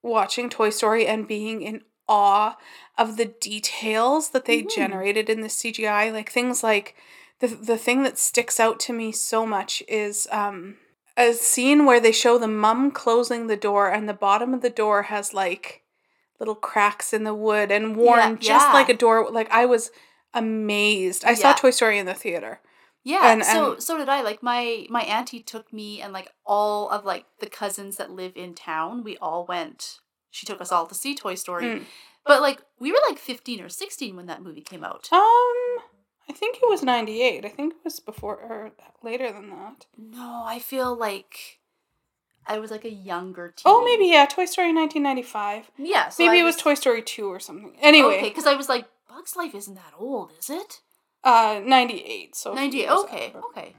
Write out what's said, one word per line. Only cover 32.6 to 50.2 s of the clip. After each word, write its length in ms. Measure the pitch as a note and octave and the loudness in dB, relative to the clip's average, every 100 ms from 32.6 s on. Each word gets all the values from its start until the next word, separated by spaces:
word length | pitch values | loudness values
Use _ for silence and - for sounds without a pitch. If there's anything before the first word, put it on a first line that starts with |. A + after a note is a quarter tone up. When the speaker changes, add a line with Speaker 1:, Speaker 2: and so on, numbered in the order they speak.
| _ _ | _ _
Speaker 2:
we 120 | C4 | -2
were, 80 | A#4+ C#5+ | 2 0
like, 100 | C#4+ | -2
fifteen 420 | - B3 - A3 | -12 -14 -10 -12
or 80 | - | -12
sixteen 480 | - G4 - A#3+ F#3 | -14 -14 -12 -12 -12
when 100 | F3+ | -16
that 140 | - | -16
movie 180 | F#3 D3+ | -16 -20
came 200 | D3+ F#3 | -20 -14
out. 240 | F2 - - | -12 -12 2
Speaker 1:
Um, 80 | F4 G#4+ A#4+ B4 A#4+ B4 A#4+ - _ _ _ - | 4 6 6 4 -2 -4 -8 -12 _ _ _ -20
I 40 | |
think 220 | D4 A4 B4+ | -8 -8 0
it 60 | A#4+ | 0
was 140 | G4+ | 2
ninety-eight. 600 | B3+ A#3+ A3 A3 B3+ F#3+ | 0 0 -2 0 -2 -2
I 40 | G#3 | -12
think 260 | - D4+ | -8 -8
it 60 | D#4+ | -8
was 140 | E4 - | -14 -12
before 380 | - - G#3 - | -16 -12 -12 -12
or 340 | A#3 A3+ G#3+ _ _ _ | -12 -14 -16 _ _ _
later 300 | A#3 A#3+ B3+ | -10 -8 -8
than 180 | G#3 G3+ | -10 -18
that. 360 | F3+ G3 C#4 _ - | -18 -20 -20 _ -20
Speaker 2:
No, 460 | A3 A#3+ A#3+ A#3+ A3+ | -20 -18 -14 -12 -10
I 140 | A#3+ | -10
feel 340 | - C4+ B3+ A#3+ | -8 -4 -4 -4
like 640 | A3 G3 _ - - _ _ _ _ _ _ _ _ _ - | -6 -8 _ -20 -20 _ _ _ _ _ _ _ _ _ -10
I 140 | G#3+ | -10
was, 100 | G#3+ | -10
like, 140 | G#3+ | -14
a 60 | A3+ | -14
younger 580 | G#3 F#3+ F3 F#3 F3+ F3 | -16 -12 -10 -10 -16 -18
teen. 160 | - F#4 | 0 6
Speaker 1:
Oh, 180 | A4+ | 6
maybe, 220 | B4 A#4 F#4 | 6 2 6
yeah, 180 | D#4 C#4 | 6 6
Toy 180 | - | 2
Story 280 | F4+ - F4 | -4 -2 0
nineteen 300 | D#4+ D#4 D#4 | 2 0 -2
ninety-five. 680 | C#4+ B3+ B3 G#3+ G3+ G#3+ - - | -2 -4 -8 -8 -8 -8 -14 -14
Speaker 2:
Yeah, 320 | D4+ D#4+ - | -2 0 0
so 140 | - | 0
Speaker 1:
Maybe 140 | E4+ F4 | 4 4
Speaker 2:
I 20 | |
Speaker 1:
it 20 | |
was 100 | E4+ | 4
Speaker 2:
was 80 | E4 | 2
Speaker 1:
Toy 120 | D#4 | 0
Story 280 | C#4+ C4 A3+ | 0 0 0
two 240 | A3+ - G3+ | -4 -8 -10
or 120 | F#3 | -10
something. 360 | - E3+ G#3 - | -14 -18 -20 4
Anyway. 360 | - D4+ C4+ - | 8 8 8 4
Speaker 2:
Okay, 120 | - | -2
'cause 160 | - D4 | -2 0
I 80 | |
was 140 | C#4 C4+ | 0 -2
like, 180 | B3 A3+ _ _ | -4 -6 _ _
"Bug's 260 | C4 F4+ | -20 -14
Life 220 | F4+ E4 G3+ | -10 -10 -12
isn't 180 | G3+ | -18
that 180 | F#3+ E3+ E3+ | -20 -20 -14
old, 320 | A#3+ B3+ | -8 -8